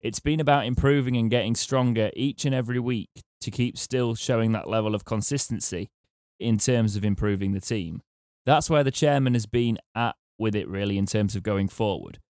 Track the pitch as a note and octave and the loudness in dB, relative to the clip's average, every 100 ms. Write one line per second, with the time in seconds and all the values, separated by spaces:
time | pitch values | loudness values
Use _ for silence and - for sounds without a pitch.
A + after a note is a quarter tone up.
0 | A#2+ A2 - D#3 D3 C#3+ A#2 B2+ C#3 C#3+ | -4 -4 -2 0 4 4 4 2 4 4
1 | B2+ B2 A2+ A#2+ G#2 A2+ - C3 B2 A2+ | 2 2 2 2 2 -2 0 2 2 2
2 | G#2+ - C3 - D3 C3 A#2 B2 A#2+ A#2+ | 0 0 -4 -2 -2 -2 -2 -2 -2 -4
3 | - - - _ - - B2 - - C3 | -6 -14 -20 _ -10 -2 -2 -2 -4 -2
4 | B2 A2+ - A#2+ A2+ A2 - A2 G#2+ G#2+ | 0 -2 0 2 2 0 0 -2 0 -2
5 | - A2 G#2 C#3 - A#2 - F2+ G2 _ | -2 -4 -2 -2 -4 -4 -4 -6 -8 _
6 | _ _ _ _ A#2 A2 - B2 A2 G#2 | _ _ _ _ 0 2 2 2 2 0
7 | G#2 G2 G#2 G2 G2 F#2+ - A2 E2+ D#2 | -2 0 -2 -2 -2 -4 -4 -4 -4 -10
8 | - _ _ _ - D3 - D#3 C3+ - | -16 _ _ _ 2 2 4 2 2 2
9 | D3+ C#3+ C3 A#2+ G#2+ B2 A#2+ A2+ - - | 2 4 2 2 0 0 0 -2 -6 -4
10 | A#2 - _ _ A2 G#2 - G2 G2+ G2+ | -4 -4 _ _ -2 -2 -4 -4 0 0
11 | F#2+ A2 G#2 G2 F#2+ G2+ G2 - A2 F2+ | 0 2 0 0 -2 0 0 0 -2 -2
12 | G1+ - | -6 -16